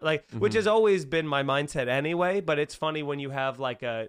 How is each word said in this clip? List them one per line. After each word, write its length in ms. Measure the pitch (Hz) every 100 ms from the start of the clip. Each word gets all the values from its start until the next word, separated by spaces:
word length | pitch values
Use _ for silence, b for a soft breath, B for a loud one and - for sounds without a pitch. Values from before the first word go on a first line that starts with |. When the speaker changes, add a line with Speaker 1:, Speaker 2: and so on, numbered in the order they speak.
Speaker 1:
Like, 260 | 156 156 -
which 180 | 113 208
Speaker 2:
Mm-hmm. 60 | 220
Speaker 1:
has 80 | 208
always 380 | 220 220 190 147
been 220 | 165 156
my 160 | 139
mindset 460 | 139 139 147 151 123
anyway, 520 | 131 147 170 180 196
but 180 | 160 147
it's 160 | 147 -
funny 280 | 156 156
when 160 | 143 143
you 100 | 139
have, 280 | 135 135 127
like, 240 | 131 120
a, 260 | 123 113